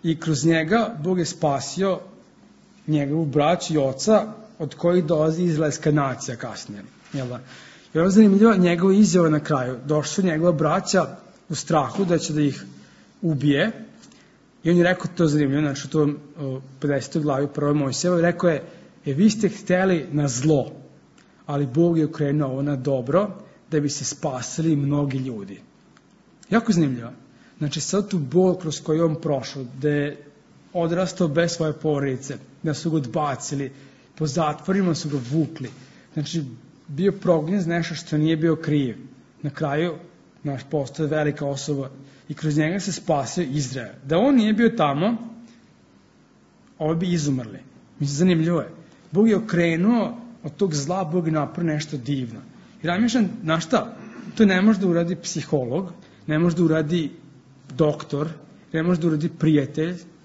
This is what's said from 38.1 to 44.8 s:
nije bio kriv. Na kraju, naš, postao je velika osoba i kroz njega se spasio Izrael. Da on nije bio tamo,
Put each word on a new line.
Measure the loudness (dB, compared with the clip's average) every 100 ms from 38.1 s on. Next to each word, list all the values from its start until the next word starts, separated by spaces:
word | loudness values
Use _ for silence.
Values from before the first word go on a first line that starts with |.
| 0
nije | 2 2
bio | 2 0
kriv. | 0 0 0 -6 -16 -20 _ _
Na | -10
kraju, | -6 -4 -2 -2 -6 -16 -20 _ _
naš, | -8 -8 -4
postao | -4 -4 -4
je | -2
velika | 0 -2 -2 -6
osoba | -6 -4 -6 -6 -12 -20 -20 -14
i |
kroz | -6 -2 0
njega | 0 -2
se | -6
spasio | -8 -2 -2 -2 -4
Izrael. | -4 -4 -4 -8 -12 -14
Da | -2 2
on | 4
nije | 4 4
bio | 4 2
tamo, | 4